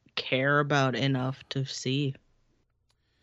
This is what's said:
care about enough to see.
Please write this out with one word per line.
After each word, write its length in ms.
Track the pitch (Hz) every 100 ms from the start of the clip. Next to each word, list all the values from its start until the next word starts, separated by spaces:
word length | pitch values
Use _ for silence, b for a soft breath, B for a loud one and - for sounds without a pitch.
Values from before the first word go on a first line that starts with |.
| _ -
care 440 | - 131 139 143
about 360 | 147 143 131 113
enough 480 | 139 135 131 135 -
to 160 | 139 135
see. 480 | - 131 139 139 - _ _ _ _ _ _ _ _ _ _